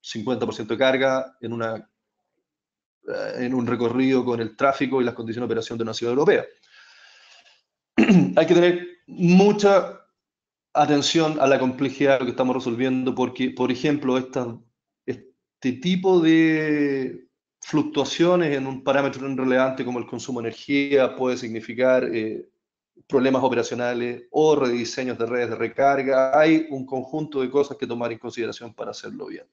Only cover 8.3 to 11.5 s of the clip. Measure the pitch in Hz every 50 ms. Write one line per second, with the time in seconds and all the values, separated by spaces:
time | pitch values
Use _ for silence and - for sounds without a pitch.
8.3 | - - 160 160 170 175 175 175 175 175 - - - _ _ _ - - 180 170
9.3 | 180 185 196 208 208 208 208 202 196 185 156 127 - - _ _ _ _ _ _
10.3 | _ _ _ _ _ _ _ _ _ 143 147 147 147 143 131 - - 165 160 156
11.3 | 156 151 139 131